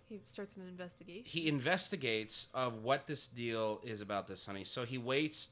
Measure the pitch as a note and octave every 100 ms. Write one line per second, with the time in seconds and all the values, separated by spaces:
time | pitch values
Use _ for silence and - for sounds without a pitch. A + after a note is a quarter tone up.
0 | - G#3+ - - G3 F#3+ F#3 F3+ F3+ -
1 | E3+ F3+ B3 E3+ D#3 D3 B2+ F#3 - F#3
2 | C3 A2 G#2+ - - B2+ B2+ A2+ A#2 C#3+
3 | - C#3+ - A#2 A#2 A2+ A2 G#2+ A#2+ G#2
4 | G#2 G2+ F#2 F#2+ - G2 F#2+ - A#2+ B2+
5 | A#2+ C3+ D3+ - -